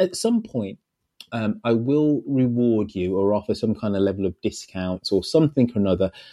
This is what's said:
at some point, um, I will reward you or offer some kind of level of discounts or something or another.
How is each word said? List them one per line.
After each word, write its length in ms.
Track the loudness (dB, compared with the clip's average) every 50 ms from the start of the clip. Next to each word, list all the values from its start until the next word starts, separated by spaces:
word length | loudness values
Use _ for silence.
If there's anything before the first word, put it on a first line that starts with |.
at 160 | -2 -2 -2
some 260 | -2 0 0 0 0 -2
point, 360 | -4 -6 -6 -6 -6 -8 -12 _ _ _ _ _ _ _ -20 -14 -8 -6
um, 280 | -4 -2 -2 -4 -2 0
I 80 | 0 0
will 480 | 0 2 0 0 2 2 2 0 0 -2
reward 680 | -2 0 0 2 2 2 2 2 2 2 2 0 -2 -4
you 240 | -4 -2 -2 0 0
or 160 | 2 2 2
offer 200 | 0 0 -2 -4
some 200 | -2 0 -2 -2
kind 200 | -2 -2 -2 0
of 60 | 2
level 240 | 2 0 0 0 -2
of 160 | -4 -4 _
discounts 720 | -6 -6 -6 -8 -12 -12 -8 -6 -4 -4 -4 -6 -4 -2 0
or 100 | 0 0
something 480 | 2 2 4 4 4 4 2 2 2 2
or 40 | 2
another. 300 | 2 2 2 2 0 -2 -4 -6 -20 -20